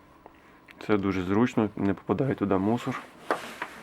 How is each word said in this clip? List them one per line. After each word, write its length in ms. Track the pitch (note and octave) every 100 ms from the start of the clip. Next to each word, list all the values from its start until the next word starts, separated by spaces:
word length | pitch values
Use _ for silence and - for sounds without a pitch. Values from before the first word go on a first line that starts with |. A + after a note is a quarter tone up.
| - - - - - - - - -
Це 100 | G#2+
дуже 260 | G2 F#2+
зручно, 460 | F2+ G2+ B2 - G#2+ -
не 180 | G2
попадає 400 | F#2 - G2+ C3+
туди 220 | - G2+ F#2+
мусор. 440 | G2 A#2 - B2+ - - - - - - - -